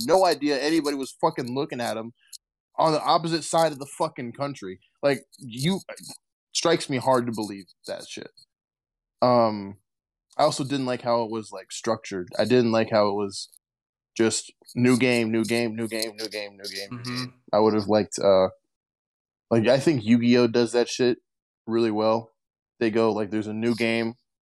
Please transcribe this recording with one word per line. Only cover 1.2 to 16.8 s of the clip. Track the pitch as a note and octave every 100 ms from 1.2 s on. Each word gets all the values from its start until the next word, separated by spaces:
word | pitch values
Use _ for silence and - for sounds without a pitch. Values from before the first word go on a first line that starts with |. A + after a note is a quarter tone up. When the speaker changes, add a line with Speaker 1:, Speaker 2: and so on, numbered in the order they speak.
Speaker 1:
fucking | D#3+ D#3+ B2
looking | C3 D3+ B2+
at | A2+ A2
him | A2+ - _ - _ _ _ -
on | D#3
the | D3+
opposite | C3+ E3 E3 E3
side | C#3+ E3 D#3+
of | C#3
the | C3+ -
fucking | D#3+ D#3 A#2+
country. | A2+ C#3+ C3+ F#2+ F#2 _ -
Like, | C#3+ C3 - -
you, | C3 A#2 D#3 G3 - G2 - - _ _ _
strikes | - E3+ D#3+ -
me | C3
hard | C3 B2+ A#2+
to |
believe | A2 G#2 G2 F#2 _ -
that | - -
shit. | - - _ _ _ _ _ _ _ _ -
Um, | B2 A#2+ A2+ G#2 G2 F#2+ _ _ _ _ _ -
I |
also | D3 D3
didn't | C3 C#3 B2+
like | B2
how | - A#2+
it | A2
was, | A2+ G2+
like, | G2 F#2+
structured. | - - A2+ - F#2+ F2+ -
I | G#2+
didn't | B2+ A#2
like | A2+ A2
how | A2 G#2
it | G2+
was | G2+ - - _ _ _ _ _ _ -
just | A2+ - - _ _ A#2
new | B2 B2
game, | B2+ A#2+ A2+
new | A2+
game, | G#2+ A#2 A#2 A2+
new | A2+
game, | A2 A2+ G#2
new | G#2+
game, | G#2 G2+ G2
new | G2+
game, | G2